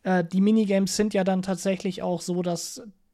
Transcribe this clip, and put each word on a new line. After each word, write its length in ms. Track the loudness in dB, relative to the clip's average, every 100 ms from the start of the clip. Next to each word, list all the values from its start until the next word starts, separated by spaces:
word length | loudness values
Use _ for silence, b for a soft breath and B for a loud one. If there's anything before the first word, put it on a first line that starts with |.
äh, 220 | 0 0
die 160 | 2 2
Minigames 560 | 4 4 4 2 2 0
sind 160 | 0
ja 120 | 2
dann 180 | 2 0
tatsächlich 600 | 0 -2 -2 -2 -4 -4
auch 200 | -4 -4
so, 180 | -4 -4
dass 420 | -2 -4 -8 -14 -18 -20 _